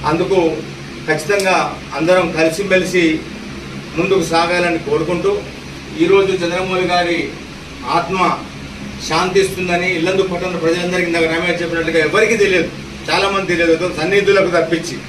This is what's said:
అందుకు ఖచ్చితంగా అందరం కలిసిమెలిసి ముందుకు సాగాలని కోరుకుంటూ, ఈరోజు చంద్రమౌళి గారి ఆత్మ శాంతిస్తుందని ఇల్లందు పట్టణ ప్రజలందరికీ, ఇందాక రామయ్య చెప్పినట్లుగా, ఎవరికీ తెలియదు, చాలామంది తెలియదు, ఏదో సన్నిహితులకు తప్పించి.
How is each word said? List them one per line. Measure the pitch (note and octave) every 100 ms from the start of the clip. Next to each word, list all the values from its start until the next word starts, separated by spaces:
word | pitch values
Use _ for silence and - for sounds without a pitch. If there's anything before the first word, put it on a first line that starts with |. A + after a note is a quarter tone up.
| D3
అందుకు | E3+ F3+ F#3+ E3 D3+ - - - - D#3
ఖచ్చితంగా | D3+ - G3+ F#3+ E3+ C3 - - C3+
అందరం | E3 F3+ E3 D#3
కలిసిమెలిసి | D#3+ D#3+ F#3 F#3 E3 F3 E3 D#3 - - - - - - - D#3+
ముందుకు | F#3+ F#3+ E3
సాగాలని | E3 E3+ F3+ F3 E3 G#3
కోరుకుంటూ, | A3+ D#3+ F3 F#3+ G3+ - - - - - D#3
ఈరోజు | F3 G3 F#3+ F3+
చంద్రమౌళి | E3+ F3+ F#3+ F#3 F3
గారి | F3 E3+ D#3+ - - - - - - - D#3
ఆత్మ | E3+ F#3+ F#3+ - - - - - - - -
శాంతిస్తుందని | D#3 F#3 F#3+ F#3+ F3+ F3+ F3 F3 E3+
ఇల్లందు | F3+ F#3+
పట్టణ | F#3 F3 F3+ E3+
ప్రజలందరికీ, | D#3+ F3 F3+ F3+ E3+
ఇందాక | E3+ D#3+
రామయ్య | E3 F3+ E3+
చెప్పినట్లుగా, | E3+ E3 D#3+ D#3+
ఎవరికీ | D#3 G#3 A3 A3
తెలియదు, | G3 F3+ D#3 - - - -
చాలామంది | E3 G3 G3 F3+
తెలియదు, | E3+ E3+
ఏదో | D#3+ F3+ D3+
సన్నిహితులకు | E3+ G3+ F#3+ G3 F#3 E3+
తప్పించి. | D#3+ D#3+ - A2